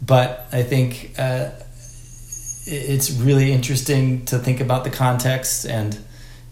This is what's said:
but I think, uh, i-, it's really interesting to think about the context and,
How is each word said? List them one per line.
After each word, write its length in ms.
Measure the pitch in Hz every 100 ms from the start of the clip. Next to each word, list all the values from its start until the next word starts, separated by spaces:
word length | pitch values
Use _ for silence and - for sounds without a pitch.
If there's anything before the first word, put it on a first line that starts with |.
| 127
but 420 | 127 123 - -
I 100 | 127
think, 500 | 120 135 123 - - -
uh, 40 |
i-, 280 | 131 127 - - - - - - - - - - - - -
it's 460 | 147 131 135 -
really 400 | 131 131 139 135
interesting 720 | 131 123 131 - 135 131 127 -
to 120 | 123
think 200 | 131 123
about 220 | 123 127
the 60 | 127
context 760 | - 127 123 131 131 - - 117
and, 320 | 113 107 107 - - - - -